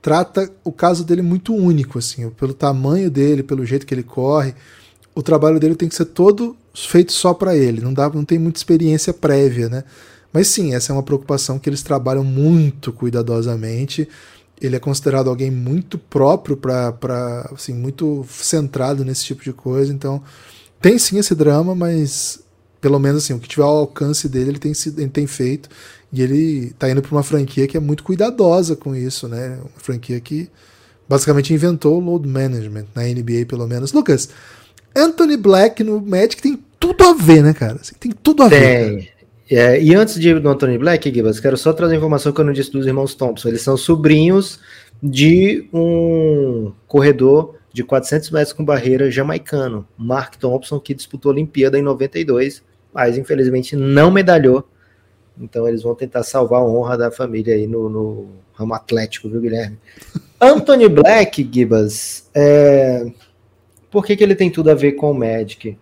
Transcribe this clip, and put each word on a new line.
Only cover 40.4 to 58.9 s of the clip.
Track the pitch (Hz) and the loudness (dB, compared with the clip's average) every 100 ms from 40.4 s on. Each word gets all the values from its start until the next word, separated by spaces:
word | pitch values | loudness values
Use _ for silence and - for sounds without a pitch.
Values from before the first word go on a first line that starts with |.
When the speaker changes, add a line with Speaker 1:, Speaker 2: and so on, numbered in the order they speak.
| 147 | 2
Speaker 2:
Anthony | 139 135 120 | 2 0 0
Black, | 151 165 147 | 0 0 0
Gibas, | 120 110 107 | 0 0 0
quero | 127 131 | -2 0
só | 160 | 0
trazer | 160 170 160 | 0 0 0
a | |
informação | 156 147 143 | 0 0 0
que | 143 | 0
eu | 151 | 0
não | |
disse | 139 135 | 0 -4
dos | 135 135 | -4 -2
irmãos | 135 139 - | -2 -4 -4
Thompson. | 127 110 117 | -6 -4 -4
Eles | 117 | -4
são | 139 135 | -2 -2
sobrinhos | - 165 151 151 165 190 190 - _ - _ - | 0 2 4 4 4 2 0 -10 _ -20 _ -10
de | 147 131 151 175 196 277 - | -6 2 4 6 4 0 -4
um | 165 170 170 170 165 160 147 135 117 107 - _ | -2 0 0 0 2 2 2 0 -2 -6 -12 _
corredor | 147 139 131 127 147 156 - _ | 4 4 4 4 4 2 -10 _
de | 123 | -12
quatrocentos | 123 135 127 151 156 | -2 -2 0 -4 -2
metros | 156 147 | -2 -2
com | - | -4
barreira | 151 139 123 127 135 | -2 0 0 0 0
jamaicano, | 123 143 156 - 147 131 107 98 _ | 0 -4 -6 -6 -6 -4 -6 -12 _
Mark | 113 131 127 _ | -6 -4 -6 _
Thompson, | 131 123 - 147 | -4 -4 -6 -10
que | - | -8
disputou | 139 - 135 143 | -12 -12 -6 -2
a | |
Olimpíada | 139 156 139 131 139 | -2 -2 0 0 2
em | |
noventa | 143 131 135 165 | -2 -2 -4 -6
e | |
dois, | 160 123 135 139 _ _ _ | -2 -2 -2 -6 _ _ _
mas | - 123 120 | -4 -2 -2
infelizmente | 131 147 127 127 127 143 | -4 -2 0 -2 -4 -4
não | 135 139 165 | 2 4 6
medalhou. | 190 185 170 131 131 - _ _ _ _ _ _ - | 4 4 4 4 2 -2 _ _ _ _ _ _ -20
Então | 117 117 117 | -12 -4 -4
eles | 117 | -2
vão | 117 117 | -4 -6
tentar | 127 123 | -6 -6
salvar | 117 135 120 123 | -4 -2 2 2
a | 123 | 2
honra | 117 120 123 | 0 -2 -2
da | 120 | -2
família | 117 127 110 110 107 | -4 -6 -6 -2 -2
aí | 107 | -2
no, | 113 110 | -4 -6
no | 110 107 104 101 98 _ | -6 -8 -8 -16 -20 _
ramo | _ 110 113 | _ -8 -8
atlético, | - | -4